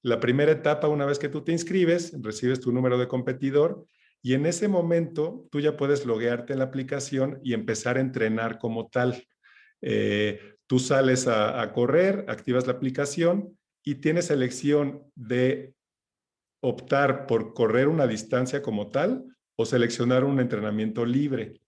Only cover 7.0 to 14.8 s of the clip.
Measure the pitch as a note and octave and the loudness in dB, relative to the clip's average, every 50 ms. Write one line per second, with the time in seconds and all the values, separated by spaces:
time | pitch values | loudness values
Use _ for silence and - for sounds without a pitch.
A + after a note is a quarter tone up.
7 | C3 - C#3 C3 C3 C3+ C3 C3+ - C3 A#2 A2 A2 A2 A2+ A2 - B2 B2 C3 | -6 -4 -2 -2 -2 -2 -2 -6 -4 -2 -2 -2 -2 -2 -4 -2 -2 -2 0 0
8 | C3 C3 C3 B2 A2 A2 A2 A2+ A2+ A2+ A2+ - - A#2 A2+ A2+ G#2+ - - B2 | 0 -2 0 0 0 0 0 0 -2 -4 -6 -6 -6 -6 -4 -6 -8 -2 0 0
9 | B2 B2+ - - - _ _ _ _ _ _ - _ _ _ _ - - G#2+ G#2+ | 2 2 0 -4 -12 _ _ _ _ _ _ -20 _ _ _ _ -4 -2 0 0
10 | G#2+ G#2 G2+ G#2 G#2+ G#2 G#2 - - - - _ _ _ B2+ B2+ B2+ - C#3+ C3+ | 2 2 2 2 0 0 -2 -6 -14 -20 -20 _ _ _ 0 0 2 4 2 4
11 | C3+ C3 B2+ B2+ B2+ B2 A2+ G#2+ G#2+ A2 C3 B2 A2+ G2+ - A#2+ B2 B2 C3 E3 | 4 4 4 2 2 2 2 2 2 0 0 -2 -4 -4 0 0 2 4 4 4
12 | F#3 G3 G3 G3+ G3 - A2 - - C3+ B2 B2+ B2+ C3 B2 B2+ C3+ C3 C3 C#3+ | 4 4 2 -2 -4 -6 -8 -6 -4 0 0 0 0 0 -4 -2 -4 -4 -2 -2
13 | C#3+ C#3 - E3+ E3 E3+ F3+ G3+ G3+ - - _ _ _ _ _ _ D3+ C#3+ C3 | -4 -4 -2 0 2 2 2 0 -2 -6 -16 _ _ _ _ _ _ -6 -6 0
14 | - D3+ D#3+ F3 E3+ - D3+ C3+ B2+ B2 B2+ - - C#3+ D3 D3 | 0 0 2 2 0 0 0 0 0 -2 -2 -2 0 2 2 2